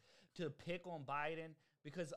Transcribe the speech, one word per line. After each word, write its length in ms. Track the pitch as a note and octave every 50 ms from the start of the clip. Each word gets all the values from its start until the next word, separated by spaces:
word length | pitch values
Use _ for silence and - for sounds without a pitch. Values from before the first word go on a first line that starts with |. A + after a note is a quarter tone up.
| - - - - - - _
to 140 | - E3+ D3
pick 380 | C#3 - - E3+ F3 F3 - F3+
on 160 | E3+ D#3 C#3
Biden 500 | C3 C#3 D3 D3 D#3 E3 D#3+ D#3+ D#3+ D#3 - _ _ _ _ _
because 300 | D3+ C#3 F3+ E3+ C#3+ -